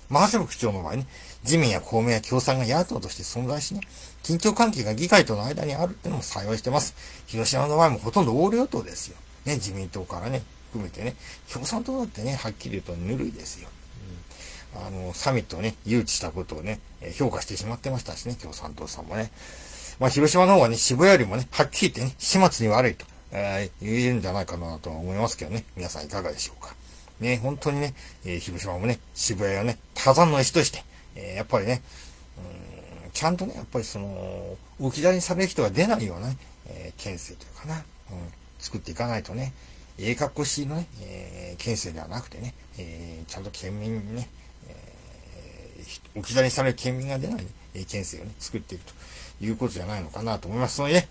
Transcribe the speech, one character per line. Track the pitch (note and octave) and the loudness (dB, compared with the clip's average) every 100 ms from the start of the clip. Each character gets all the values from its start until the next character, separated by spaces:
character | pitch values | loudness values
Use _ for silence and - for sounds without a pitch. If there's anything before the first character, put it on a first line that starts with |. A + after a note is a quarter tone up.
| - | 2
ま | C#3 | 8
あ、 | G3+ | 8
長 | |
谷 | A3+ E3+ | 8 4
部 | |
区 | - | 0
長 | A2+ | 0
の | G2 | 0
場 | D#2+ | -4
合 | C3 | -4
ね、 | C3 - - - | -6 -12 -16 -6
自 | A#2 E3 | 2 4
民 | C3 | 6
や | F#2+ | 2
公 | - A2+ | 0 2
明 | A#2 | 2
や | A2 | 2
共 | - B2+ | 2 2
産 | C3 C3 | 4 2
が | A#2 | 2
野 | D3+ | 2
党 | F3+ - | 0 -2
と | - | -4
し | - | -4
て | |
存 | - A#2 B2 | -2 -2 -2
在 | D3 | -2
し | - G3+ | -4 -6
ね、 | - - - - | -10 -14 -16 -10
緊 | - E3 | -2 2
張 | G#3+ | 2
関 | G#3 A#3 | 4 2
係 | C#3 | 2
が | G#2+ A2 | -2 -2
議 | F3 | 6
会 | G3+ - | 6 6
と | G#2 | 0
の | |
間 | A#2 D3+ D3 | -2 -4 -4
に | C#3 | -2
あ | F3+ | -4
る | |
っ | |
て | - - | -4 -6
の | - | -2
も | |
幸 | - - G2+ | -2 -2 -4
い | A2 | -4
し | |
て | B2 | 2
ま | C#3+ | 6
す。 | - - - - - | 6 4 -14 -16 -6
広 | A2+ A2+ | 4 6
島 | C3 C#3+ | 6 4
の | D3+ | 8
場 | E3 | 6
合 | |
も | A2+ | 6
ほ | A2 | 2
と | G3+ | 4
ん | C#3 | 4
ど | |
オ | B2 F#3+ | 4 4
ー | |
ル | A#3 | 4
与 | C#4 | 0
党 | A3+ | -2
で | - - | -2 -2
す | - | -2
よ。 | - - - - | -4 -18 -10 -4
ね、 | C#3+ | -2
自 | G2 | -2
民 | F#2+ F#2+ | -4 -8
党 | G2+ | -8
か | F2+ F2 | -8 -6
ら | A2+ | -4
ね、 | C3 - - - | -6 -6 -18 -12
含 | A2+ | -8
め | G2 | -8
て | - | -6
ね、 | A2+ - - - - | -8 -8 -14 -16 -8
共 | B2+ C3+ | -2 0
産 | A3+ | -2
党 | B3 C4 | -2 -4
だ | |
っ | A#3 | -4
て | - | -4
ね、 | A#2+ C3+ | -4 -4
は | A2+ | -6
っ | |
き | G#2 - | -8 -6
り | G2 | -6
言 | - E2+ | -6 -6
う | |
と | |
ぬ | F2+ C3 | -4 -2
る | C#3 | -4
い | |
で | - - | -4 -6
す | - | -6
よ。 | - - - A#2 G2+ F2 - - - - - G#2 | -8 -16 -18 -16 -14 -14 -16 -14 -14 -14 -14 -12
う | |
ん。 | G2 | -10
あ | |
の、 | F#2+ F2+ | -8 -4
サ | F2 C#3+ | 0 2
ミ | B2+ | 0
ッ | |
ト | - E2 | -2 -6
を | |
ね、 | A2 A2 G2+ | -6 -4 0
誘 | A#2+ | 2
致 | - | 4
し | - | 4
た | E2+ | 2
こ | E2+ | -6
と | - - | -8 -8
を | |
ね、 | F2+ G#2+ - - | -6 -8 -10 -14
え | - | -10
ー、 | |
評 | F#2 C3 | -2 0
価 | - | 0
し | - | -4
て | G2+ | -2
し | G#2+ | -4
ま | A#2 | -4
っ | |
て | C#3 | -4
ま | B2+ | -4
し | |
た | - - | -4 -6
し | A#2+ | -6
ね、 | B2 | -8
共 | D#2 | -6
産 | D2 D2+ | -8 -8
党 | D2 D#2 | -10 -8
さ | - | -8
ん | D#2+ | -6
も | G2+ | -4
ね。 | A2 - - - - - - - | -6 -8 -14 -14 -12 -10 -10 0
ま | C3 | 2
あ、 | |
広 | F#3+ D3+ | 6 6
島 | F3+ F#3 | 8 10
の | G3 | 8
方 | |
は | A#2 | 8
ね、 | A2+ | 6
渋 | - B2 | 6 8
谷 | F#3 | 8
よ | F3+ | 8
り | G#2 | 6
も | B2 | -2
ね、 | C3 | -2
は | - | 0
っ | - | 2
き | - F3+ | 4 2
り | |
言 | - C3 | 2 -4
っ | |
て | |
ね、 | - | 0
始 | - F#3 F3+ - | 4 8 8 6
末 | A2+ | 4
に | |
悪 | A2 B2 | 4 4
い | - | 0
と、 | - - - | -12 -18 -10
え | G2+ G2+ G2 G2 - | -4 -2 -2 -4 -6
ー、 | G2+ | -2
言 | A#2 | 2
え | B2 | 2
る | B2 | 2
ん | |
じ | F2+ | 0
ゃ | |
な | G2 | -2
い | F2 | -4
か | F#2 | -6
な | E2 D#2+ | -8 -8
と | - | -8
は | D#2+ | -8
思 | F2 | -6
い | G2 | -2
ま | A2+ | 0
す | - | 0
け | D2+ | -2
ど | |
ね。 | A2 - - | -6 -8 -10
皆 | F2 | -6
さ | D#2 | -6
ん | D2 | -6
い | |
か | G2 | -6
が | F2 | -4
で | - | -2
し | - | -2
ょ | - | -2
う | |
か。 | - - - - - - | -16 -16 -18 -18 -18 -4
ね、 | A2+ B2 | -2 0
本 | B2+ D3 | -2 -2
当 | D3 | -2
に | C#3+ | 0
ね、 | C#3+ C3+ - - F#2+ | -2 -6 -16 -12 -6
え | F2 | -6
ー、 | |
広 | - F2 | -6 -4
島 | G2 F2+ | -4 -2
も | A2+ | -2
ね、 | A#2 - | -2 -4
渋 | - - G2 | 0 2 2
谷 | G2+ G2 | 0 0
を | |
ね、 | A#2 A2+ - | -2 -4 -8
他 | - C3+ | 0 6
山 | C#3 E3+ | 8 8
の | D3 | 6
石 | D3+ | 4
と | E3+ | 4
し | C#3+ | 2
て、 | - - - - G2 | 0 -14 -20 -18 -14
え | F#2+ | -10
ー、 | F#2+ | -8
や | |
っ | A2 | -2
ぱ | A2+ | 0
り | G2+ | 0
ね、 | B2 - - - - - - | -2 -4 -18 -18 -18 -20 -16
う | F2+ F2 - - - - - | -16 -14 -16 -16 -16 -16 -6
ー | |
ん、 | |
ち | - | 0
ゃ | D#3+ | 0
ん | F3+ | 0
と | G3 | -4
ね、 | - | -6
や | |
っ | - | -6
ぱ | - | -4
り | - | -2
そ | G#2 | -4
の、 | G2+ F#2+ F#2+ F#2 F#2+ F#2+ - - | -8 -8 -10 -8 -10 -12 -14 -6
置 | C3+ C3+ | -4 2
き | |
去 | E3+ | 4
り | F#3 | 4
に | |
さ | - F3+ | 2 2
れ | |
る | F#3+ | 0
人 | - | 2
が | A2 | 0
出 | F#2+ G3+ | 2 2
な | A3+ | 2
い | G#2 | -2
よ | E2+ | -6
う | |
な | A#2+ | -6
ね、 | C3+ - - - | -6 -10 -18 -16
え | E2+ E2+ - | -14 -14 -10
ー、 | |
県 | G2+ | -10
政 | F2+ - - | -8 -10 -14
と | - | -16
い | - | -12
う | |
か | D3+ | -8
な、 | D#3+ | -8
う | |
ん、 | D3+ - - F#2 E2+ - - - | -10 -20 -16 -14 -14 -16 -20 -16
作 | - G#2 | -10 -10
っ | |
て | - | -10
い | A#2 | -6
か | A#2+ | -4
な | A2+ | -4
い | |
と | - A2+ | -6 -8
ね、 | C3+ - - - - - | -8 -10 -18 -20 -18 -6
え | G2+ | -2
え | A#2+ | 0
格 | C#3+ - | -2 0
好 | C#3+ | 2
し | - C#3 | 2 0
の | D#3 | -4
ね、 | E3+ A2+ | -6 -12
え | F#2+ F#2 F2+ F2 - - | -14 -14 -14 -14 -14 -8
ー、 | |
県 | A#2 A2 | -2 0
政 | F2+ | 0
で | E2 | -2
は | D#2+ | -8
な | A2 | -8
く | - | -10
て | - | -10
ね、 | B2 - - - | -12 -12 -18 -16
え | F2 E2 E2+ E2 D#2+ | -14 -14 -14 -14 -10
ー、 | |
ち | - | -8
ゃ | |
ん | |
と | G2 | -8
県 | - F#2+ G#2 | -8 -8 -6
民 | A2 | -6
に | A2 G#2 A#2 | -6 -6 -10
ね、 | B2 - - - - | -10 -14 -20 -20 -20
え | - - - - - - - - - - - | -20 -20 -20 -20 -20 -18 -18 -18 -18 -20 -16
ー、 | |
ひ-、 | - - - G#2+ | -14 -14 -12 -6
置 | - | 0
き | |
去 | C3+ | 4
り | C3 | 6
に | |
さ | - | 4
れ | C3+ | 2
る | B2 | 0
県 | B2+ B2+ | -4 -4
民 | C3+ | -4
が | C3+ | -4
出 | E3 | -4
な | |
い | A#3 | -6
ね、 | F#2 - - - | -8 -14 -16 -12
え | |
ー、 | F#2 | -6
県 | G#2 | -4
政 | F#2+ E2+ G2+ | -2 -4 -8
を | |
ね、 | - | -6
作 | - A2 | -6 -6
っ | |
て | - F2 | -10 -14
い | |
く | - | -14
と | - - - - - | -18 -16 -16 -16 -8
い | G#2+ | -4
う | A2+ | -2
こ | B2 | -2
と | |
じ | F2+ | -4
ゃ | F2+ | -6
な | G#2 | -6
い | |
の | D#2+ | -8
か | G2 | -6
な | A2+ G#2 | -4 -4
と | D#2+ | -4
思 | A2+ | -2
い | |
ま | B2+ | 0
す。 | - | 2
そ | |
の | C#3+ | 4
ね、 | F3 - | 4 4